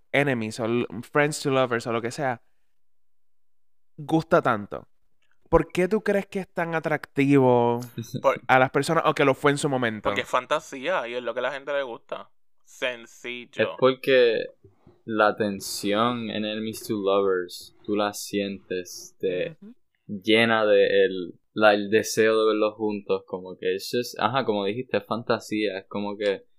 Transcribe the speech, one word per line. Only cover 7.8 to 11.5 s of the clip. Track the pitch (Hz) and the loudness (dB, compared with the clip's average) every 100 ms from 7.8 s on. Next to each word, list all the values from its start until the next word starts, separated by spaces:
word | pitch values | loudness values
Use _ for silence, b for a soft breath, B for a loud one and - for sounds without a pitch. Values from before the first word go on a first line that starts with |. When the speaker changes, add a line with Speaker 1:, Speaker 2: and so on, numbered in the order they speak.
| 120 - | -6 -12
Speaker 2:
<laughs> | 113 117 | -10 -2
Speaker 3:
Por-, | 135 - - | 0 0 4
Speaker 1:
a | 131 | 6
las | 131 | 6
personas | 147 143 165 156 | 2 0 2 2
o | |
que | 147 143 | 4 2
lo | |
fue | 131 147 | 4 2
en | 139 | 2
su | 151 | 0
momento? | 131 120 107 104 | -2 -2 -2 -4
Speaker 3:
porque | 101 | -4
es | 120 | -2
fantasía | 131 123 151 - 139 135 175 120 | -2 -2 -4 -4 -10 -6 -4 -4
y | 120 | -6
es | |
lo | 120 | -6
que | 120 | -4
a | |
la | 123 | -4